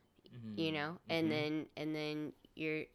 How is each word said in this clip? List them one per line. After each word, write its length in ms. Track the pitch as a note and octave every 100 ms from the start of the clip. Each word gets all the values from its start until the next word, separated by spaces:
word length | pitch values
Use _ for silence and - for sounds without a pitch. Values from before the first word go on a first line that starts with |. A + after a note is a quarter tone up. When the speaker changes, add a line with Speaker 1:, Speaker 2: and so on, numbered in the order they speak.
| _ _ - B2
Speaker 1:
Mm-hmm. 240 | A2 G#2
Speaker 2:
you 120 | D#3+
know? 240 | D3+ D3+ F3+ -
And 200 | E3 D#3+
Speaker 1:
Mm-hmm. 120 | D3+
Speaker 2:
then, 240 | D3+ D#3 - -
and 180 | D3+ D#3
then 380 | D3+ D3+ D3+ - - -
you're 280 | D#3 D#3 -